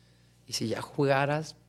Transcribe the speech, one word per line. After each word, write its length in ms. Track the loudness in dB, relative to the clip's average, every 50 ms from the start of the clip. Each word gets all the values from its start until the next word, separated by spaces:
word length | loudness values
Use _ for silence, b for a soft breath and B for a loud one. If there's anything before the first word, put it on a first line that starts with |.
| b b b b b b b b b
"Y 60 | -8 -6
si 140 | -4 -2
ya 140 | -2 -2 -4
jugaras 760 | -6 -8 0 2 2 4 4 4 2 2 0 -2 -4 -8 -14 -20 _